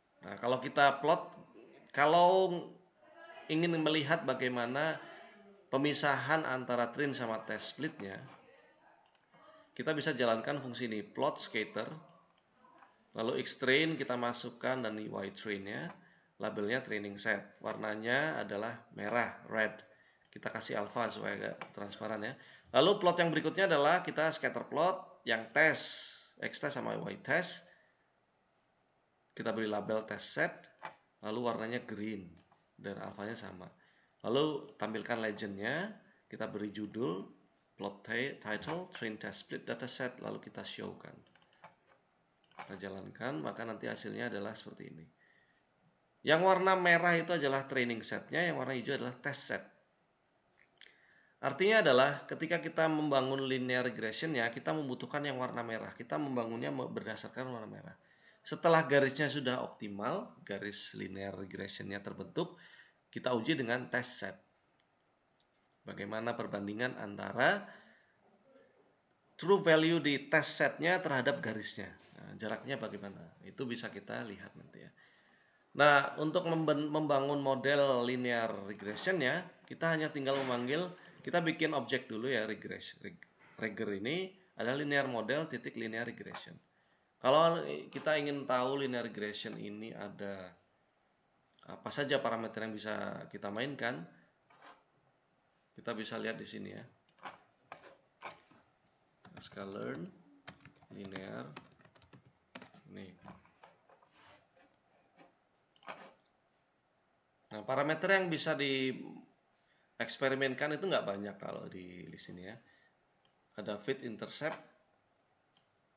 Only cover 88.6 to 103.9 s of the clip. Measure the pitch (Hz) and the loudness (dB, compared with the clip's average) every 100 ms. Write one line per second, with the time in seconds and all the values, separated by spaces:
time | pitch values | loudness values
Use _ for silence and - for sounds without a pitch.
88.6 | 131 139 135 123 117 104 104 104 113 110 | 2 0 -2 -2 -4 -4 -6 -6 -8 -8
89.6 | 104 104 113 - 101 101 101 98 90 - | -10 -10 -10 -10 -10 -8 -8 -8 -12 -18
90.6 | _ _ _ _ _ _ _ _ _ _ | _ _ _ _ _ _ _ _ _ _
91.6 | - 95 - 143 135 139 117 113 113 110 | -16 -10 -6 -2 0 2 2 -2 -4 -6
92.6 | 110 107 107 104 101 101 - 101 104 107 | -6 -6 -6 -4 -4 -6 -10 -10 -6 -4
93.6 | 139 131 117 147 170 - _ _ _ - | -4 -4 -4 -6 -10 -18 _ _ _ -20
94.6 | - - _ _ _ _ _ _ _ _ | -20 -20 _ _ _ _ _ _ _ _
95.6 | _ - 117 110 107 113 110 107 104 110 | _ -12 -8 -6 -6 -6 -4 -6 -8 -10
96.6 | 98 101 123 _ _ _ - - _ _ | -10 -12 -14 _ _ _ -16 -16 _ _
97.6 | _ - - - _ _ - - _ - | _ -20 -20 -20 _ _ -16 -16 _ -20
98.6 | _ _ _ _ _ _ - - - 101 | _ _ _ _ _ _ -20 -18 -14 -10
99.6 | 98 104 120 143 185 - - - - - | -8 -6 -6 -6 -10 -14 -20 -20 -20 -20
100.6 | - - - 101 98 95 95 117 139 143 | -20 -20 -18 -12 -10 -10 -8 -8 -10 -12
101.6 | - - - - - - _ _ _ - | -16 -20 -20 -20 -20 -20 _ _ _ -16
102.6 | - - 95 98 95 - - - - _ | -16 -20 -18 -16 -16 -16 -20 -20 -20 _
103.6 | - _ _ | -20 _ _